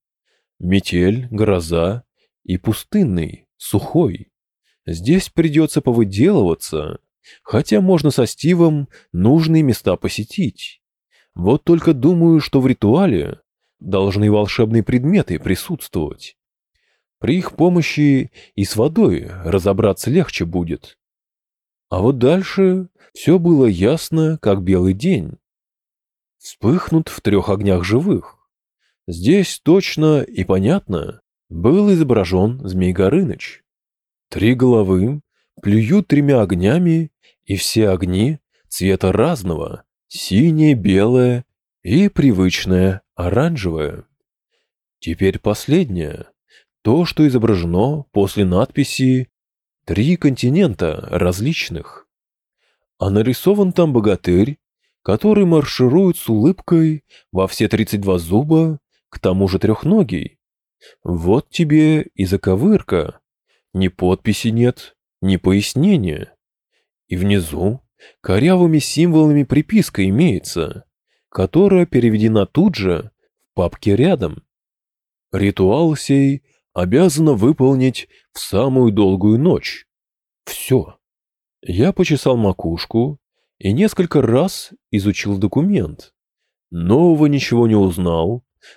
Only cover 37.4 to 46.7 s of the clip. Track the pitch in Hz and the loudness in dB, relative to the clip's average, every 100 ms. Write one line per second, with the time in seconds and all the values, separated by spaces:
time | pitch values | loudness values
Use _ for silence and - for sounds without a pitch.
37.4 | - 95 - 110 107 92 92 92 117 156 | -8 -6 -2 0 2 0 -2 -2 -2 -4
38.4 | _ _ _ - 95 95 95 98 143 151 | _ _ _ -4 -2 0 0 2 0 -2
39.4 | 90 78 76 - _ _ _ - - 95 | -6 -8 -8 -12 _ _ _ -14 -2 2
40.4 | 165 156 151 127 98 95 107 127 123 123 | 2 4 2 2 2 2 2 2 2 -2
41.4 | - _ _ _ 82 131 202 - 139 95 | -8 _ _ _ -2 2 2 2 2 2
42.4 | 92 - 92 92 95 95 - - 90 95 | 0 -2 0 2 2 -2 -10 -8 -4 -2
43.4 | 165 156 92 80 73 71 - _ _ _ | -2 -4 -6 -6 -6 -10 -20 _ _ _
44.4 | _ _ _ _ _ _ 85 85 98 92 | _ _ _ _ _ _ -10 -2 -2 0
45.4 | 104 107 - 160 151 90 76 78 - _ | -4 -4 0 0 0 -4 -8 -10 -16 _
46.4 | _ _ _ | _ _ _